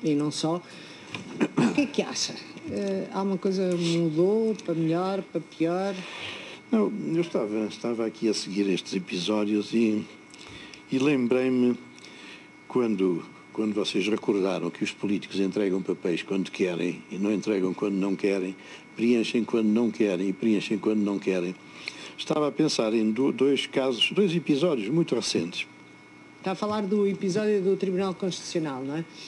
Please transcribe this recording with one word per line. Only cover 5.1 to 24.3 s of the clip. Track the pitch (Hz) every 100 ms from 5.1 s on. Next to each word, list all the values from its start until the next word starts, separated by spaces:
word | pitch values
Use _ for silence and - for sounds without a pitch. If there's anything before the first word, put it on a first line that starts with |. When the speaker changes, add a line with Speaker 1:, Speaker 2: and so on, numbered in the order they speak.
| 196
Speaker 1:
para | 175 170
pior? | 156 - 160 180 196 185 170 - - - - - -
Speaker 2:
Não, | 226 208 208 147 165
eu |
estava, | 170 185 104 110 104
estava | - 117 117 113
aqui | - 113
a | 101
seguir | 104 95 98
estes | 87 -
episódios | 95 90 90 87 107 104 107 101
e, | 113 113 107 - - - - - - - - -
e | 131
lembrei-me | 139 139 120 127 127 127 123 120 - - - - - - - - -
quando, | 127 117 98 95 82 - - -
quando | - 107
vocês | 104 95 104 95
recordaram | 107 - 101 95 90 85
que | -
os | 104
políticos | - 101 98 - 95
entregam | 98 104 98 92
papéis | 90 87 95 82
quando | - 98 87
querem | - 92 85 87 - -
e | 90
não | 101
entregam | 101 107 98 92
quando | 87 104 98
não | 98 95
querem, | 101 98 92 95 - - - -
preenchem | 117 120 101 123
quando | 107 117 107
não | 110 117
querem | 104 104 90 98
e |
preenchem | 95 113 101 - 107
quando | 110 107
não | 101 98
querem. | 98 92 87 92 - - - - - -
Estava | - 156 147
a |
pensar | - 156 - 110
em | 113 110
do-, | 110 139
dois | 120 135 131 -
casos, | 143 131 113 -
dois | 160 202